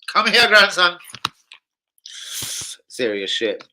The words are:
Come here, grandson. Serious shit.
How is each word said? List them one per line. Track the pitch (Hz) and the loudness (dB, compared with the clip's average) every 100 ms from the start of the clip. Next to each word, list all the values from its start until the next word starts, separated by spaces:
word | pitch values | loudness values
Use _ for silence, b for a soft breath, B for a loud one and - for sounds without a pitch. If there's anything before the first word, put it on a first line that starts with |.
| - | -4
Come | - 220 | -2 2
here, | 214 233 | 4 6
grandson. | 214 202 180 180 175 - - - _ _ - _ _ _ _ - B B B B B B B _ | 6 4 4 0 0 -16 -8 -8 _ _ -20 _ _ _ _ -20 B B B B B B B _
Serious | - 123 104 95 | -6 -4 -4 -6
shit. | - 113 98 - | -4 -4 -6 -10